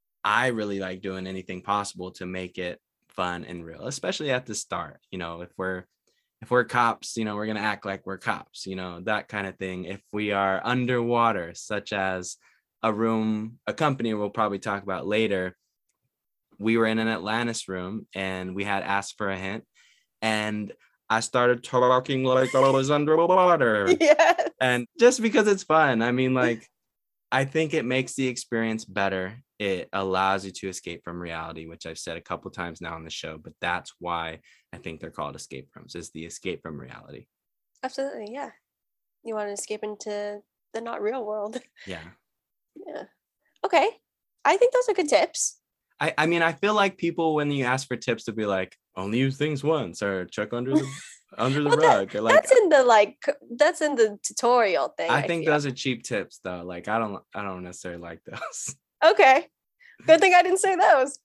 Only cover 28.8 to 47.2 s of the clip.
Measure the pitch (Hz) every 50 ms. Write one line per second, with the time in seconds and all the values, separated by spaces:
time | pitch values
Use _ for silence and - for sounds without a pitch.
28.8 | - - 95 104 98 98 98 92 92 95 113 127 - _ _ - 104 98 95 90
29.8 | 82 - - 98 95 95 92 92 95 95 98 95 98 95 90 - - 95 90 -
30.8 | - 87 85 82 - 87 87 87 87 85 82 80 82 82 80 80 80 80 82 -
31.8 | - 82 80 - - 87 82 82 - - 90 82 - 95 - 98 87 85 82 -
32.8 | 87 82 82 80 80 82 - - - 80 80 78 78 82 - _ - 87 87 87
33.8 | - - - _ 87 87 85 85 82 82 80 78 _ _ _ _ _ _ - 80
34.8 | - 87 80 78 80 78 - - 76 71 69 - - - - 65 65 _ _ -
35.8 | - - - 87 80 - - 80 82 82 - - - 95 85 - - 82 78 69
36.8 | - 64 60 - - 73 71 60 - _ _ _ _ _ _ _ _ _ _ _
37.8 | - 254 - - 269 277 285 233 214 208 233 285 285 - - _ _ _ _ _
38.8 | _ _ _ _ _ _ _ _ - 233 220 214 208 208 202 202 - - 214 208
39.8 | 220 214 208 208 - 214 208 208 208 208 208 208 208 _ _ _ _ _ - 226
40.8 | 233 233 233 - 202 214 254 262 220 208 214 214 202 220 226 247 - _ _ -
41.8 | - - 90 82 80 87 - _ _ _ _ _ _ _ _ _ _ _ _ -
42.8 | - - 294 - - - _ _ _ _ _ _ _ _ _ _ - - 359 311
43.8 | 302 440 - - _ _ _ _ _ _ _ _ - 285 359 403 494 508 - 494
44.8 | 494 - 392 - 339 294 - 190 349 - - - - - - _ _ _ _ _
45.8 | _ _ _ - 147 160 - - 156 165 170 170 165 165 160 - 196 208 214 208
46.8 | 196 196 196 - 180 170 156 175